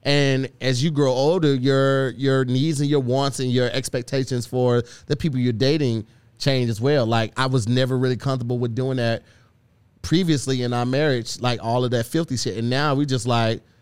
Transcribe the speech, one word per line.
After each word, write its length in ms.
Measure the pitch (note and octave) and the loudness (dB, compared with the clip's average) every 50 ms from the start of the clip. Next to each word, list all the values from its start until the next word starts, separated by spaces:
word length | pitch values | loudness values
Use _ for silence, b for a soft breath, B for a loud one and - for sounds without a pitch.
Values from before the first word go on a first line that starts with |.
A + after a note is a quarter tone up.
| b | b
And 460 | C#3+ C#3+ D3 C#3+ C3+ C3+ C3 C3 - - - | 0 2 2 2 2 2 0 -2 -4 -8 -6
as 220 | A#2+ C3 C3 A#2+ C#3 | -2 -2 0 0 0
you 80 | E3+ | 0
grow 220 | D3+ C#3+ D3 C3 B2+ | 2 2 2 2 2
older, 420 | B2+ C3+ D3+ F3 F#3+ D#3 C#3+ C#3 | 2 2 2 2 2 2 2 2
your, 560 | B2+ B2 C#3 C3+ C3+ C3+ C3+ C3+ C3+ C3+ B2+ | 2 2 2 2 4 4 2 2 2 0 -2
your 340 | - A2 C#3 C3+ C3+ C3+ C3 | -4 -2 0 0 2 2 2
needs 360 | B2 B2+ C3 C#3+ D#3+ D#3 C#3 | 2 0 0 0 0 0 0
and 80 | D3 C#3 | 0 0
your 120 | D3 C#3+ | 0 0
wants 400 | B2+ A#2+ B2+ C#3 C#3 C#3 B2+ - | 0 0 0 0 0 -2 -2 -2
and 100 | C3 B2+ | -2 0
your 200 | A#2+ B2+ B2 A#2+ | 2 2 0 0
expectations 760 | - C3+ B2+ - - B2+ B2 - C#3 C3+ C3+ - C3 B2 A2+ | -2 -4 -6 -4 -6 -6 -6 -4 -4 -4 -2 -2 -4 -6 -4
for 360 | - - B2+ B2+ B2 A#2+ A#2+ A#2 B B B B | -4 -2 0 2 2 2 2 0 B B B B
the 100 | B D3 | B -6
people 220 | - - E3 B2+ B2+ | -2 -2 -2 -2 0
you're 140 | B2 B2 A#2 | 0 0 0
dating 540 | G2+ C3 C3+ D3+ D#3+ D3 B2 A2+ A2+ G#2+ b b b b b b - | 0 0 0 2 2 0 0 0 -2 -4 b b b b b b -4
change 300 | - C#3+ C3+ B2+ B2 A#2 | -2 0 0 2 0 0
as 120 | A2+ G2+ | -2 0
well. 260 | A#2 C#3 D3+ C#3+ A#2 | 0 2 2 2 2
Like, 260 | A2 A#2 A2+ A2+ G#2+ - - | 2 2 0 0 -2 -2 -2
I 80 | C3 | -2
was 200 | C3 B2+ C3 G2+ A2+ | 0 0 0 0 2
never 280 | B2 B2+ C3 B2 C3 | 2 2 2 0 0
really 200 | B2+ C3 C3 B2+ | 0 0 0 -2
comfortable 420 | G#2+ - C#3 C3 B2+ A#2+ A#2+ B2 A#2+ | -2 -2 -4 -4 -4 -4 -4 -4 -2
with 160 | B2 A#2+ A2 | -2 -4 -2
doing 240 | B2+ C3 C3+ C3 C3 | -2 -4 -2 -2 -2
that 240 | A#2 A#2 A2+ G#2+ - b b b b b b b _ _ _ _ _ _ _ _ - | 0 0 -2 -4 -6 b b b b b b b _ _ _ _ _ _ _ _ -4
previously 600 | - D#3+ F3+ F#3+ E3+ D#3 C3 - C3+ C3 B2 B2 | 0 2 2 2 2 0 0 0 -2 -2 -2 -2
in 100 | A#2+ A#2+ | -2 -2
our 100 | A#2+ B2 | -2 -2
marriage, 560 | B2 B2+ C#3 D#3 D3+ C3 A#2+ A2+ - - - | 0 0 0 2 2 0 0 -2 -6 -8 -4
like, 200 | - B2 B2 G2+ F2+ | -2 -2 -2 -2 -2
all 220 | A2+ A#2 B2 B2+ | -2 0 0 0
of 60 | B2 B2 | 0 0
that 120 | A#2 A#2 | 0 -2
filthy 320 | - - D#3+ E3 - C3 | 0 -2 -2 -2 -2 -4
shit. 220 | A2+ - B2 F#2 A2 | -4 -4 -4 -4 -4
And 100 | A2+ A#2+ | -2 -2
now 260 | B2+ C3+ D3 D3+ C3+ | 0 0 0 0 2
we 120 | C3+ D3 | 0 0
just 200 | C3+ C3 A#2+ G2+ | 0 -2 -2 0
like, 360 | B2+ B2 A#2 A2+ A2 A2+ - - b b b | 0 0 2 2 0 0 -4 -6 b b b